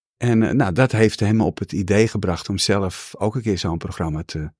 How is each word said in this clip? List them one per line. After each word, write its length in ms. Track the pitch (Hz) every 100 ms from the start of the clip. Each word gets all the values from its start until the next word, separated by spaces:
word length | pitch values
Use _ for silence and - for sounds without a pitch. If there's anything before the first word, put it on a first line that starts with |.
| _ -
En, 260 | 120 113
eh, 100 | 104
nou, 180 | 117 101
dat 200 | 87 131
heeft 280 | 110 110 -
hem 220 | 104 110
op 180 | 101 -
het 120 | 98
idee 360 | - 95 104 113
gebracht 420 | 107 95 85 -
om 80 | 98
zelf 560 | - 101 95 - - -
ook 180 | 104 127
een 60 |
keer 160 | 110 92
zo'n 200 | 92 82
programma 460 | 90 - 82 78 -
te 260 | 80 76